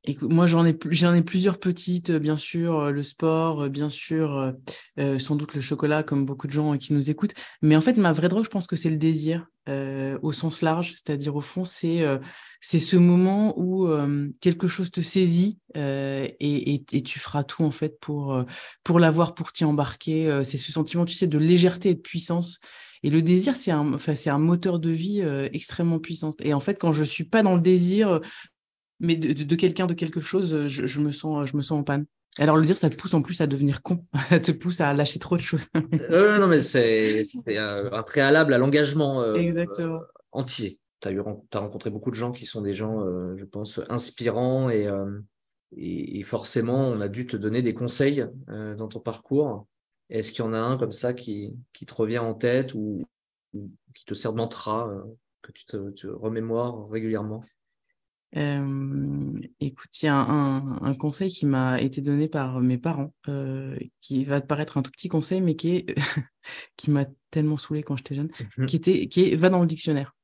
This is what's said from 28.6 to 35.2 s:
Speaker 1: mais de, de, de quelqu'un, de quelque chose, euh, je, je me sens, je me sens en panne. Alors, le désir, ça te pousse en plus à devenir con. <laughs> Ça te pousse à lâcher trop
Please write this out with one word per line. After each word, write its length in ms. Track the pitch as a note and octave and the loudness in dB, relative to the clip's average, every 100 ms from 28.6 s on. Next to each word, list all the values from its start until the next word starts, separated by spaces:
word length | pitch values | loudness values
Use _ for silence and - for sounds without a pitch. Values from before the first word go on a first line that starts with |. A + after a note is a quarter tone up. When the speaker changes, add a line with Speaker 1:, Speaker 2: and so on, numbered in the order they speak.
| _ _ _ _ | _ _ _ _
Speaker 1:
mais 160 | E3+ E3 | 0 0
de, 160 | D#3 | 0
de, 80 | C#3+ | -2
de 140 | D3 E3+ | 0 2
quelqu'un, 300 | F3+ E3+ F#3 | 2 0 -2
de 60 | |
quelque 280 | E3+ E3 E3 | -2 -4 -4
chose, 340 | - F#3+ F3+ | -2 -2 0
euh, 140 | D#3 D3 | 0 -2
je, 180 | C3+ B2+ | -2 -4
je 140 | C#3+ | -2
me 100 | D3 | -2
sens, 400 | C#3+ D#3 D3 C#3 | -2 -4 -2 -2
je 60 | C#3+ | -2
me 40 | |
sens 200 | C#3 D#3 | -2 -2
en 20 | |
panne. 240 | C#3+ C#3 D3 _ _ - | 0 -2 -4 _ _ 2
Alors, 180 | D3+ D#3 | 4 6
le 60 | |
désir, 160 | D#3 F#3+ | 6 4
ça 100 | D#3+ | 2
te 80 | - | 0
pousse 160 | - | 0
en 80 | D#3+ | 0
plus 220 | C#3 F3 | 0 -2
à 40 | D3+ | -2
devenir 360 | C#3 C#3+ C3+ | 2 0 0
con. 240 | - F3 - | -4 -6 -2
<laughs> 140 | C#3+ C3+ | -4 4
Ça 100 | E3+ | 4
te 120 | E3+ | 4
pousse 280 | D#3 F3+ F3 | -2 -4 0
à 140 | D3 | 2
lâcher 240 | C#3+ C#3+ | 2 0
trop 180 | - | -2